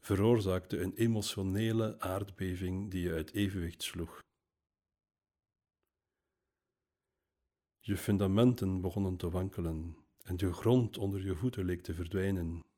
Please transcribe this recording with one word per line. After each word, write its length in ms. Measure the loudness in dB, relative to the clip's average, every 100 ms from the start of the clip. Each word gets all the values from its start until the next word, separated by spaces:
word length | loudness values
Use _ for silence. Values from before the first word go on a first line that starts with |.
veroorzaakte 760 | 0 4 6 4 4 -2 -2 -4
een 140 | -4
emotionele 1040 | 0 2 2 -2 -2 -2 0 0 0 0 -2
aardbeving 920 | -4 -4 -4 -6 -4 -2 -2 -4 -4
die 120 | -2
je 100 | -2
uit 200 | -2 -4
evenwicht 500 | -2 0 0 -6 -6
sloeg. 400 | -8 -6 -8 -10 -20 _ _ _ _ _ _ _ _ _ _ _ _ _ _ _ _ _ _ _ _ _ _ _ _ _ _ _ _ _ _ _ _ _ _ _
Je 180 | -4 -2
fundamenten 840 | 2 2 4 6 6 6 0 0
begonnen 360 | 0 0 -2 -2
te 140 | -2
wankelen 680 | -2 -2 -4 -4 -4 -6 -10 _ _
en 140 | -8 -2
de 160 | -2
grond 460 | 0 4 4 4 -2
onder 260 | -2 -2
je 100 | -4
voeten 300 | -2 -2 -2
leek 180 | -2 -2
te 120 | -4
verdwijnen. 680 | -6 -2 0 0 0 -2 -6 -12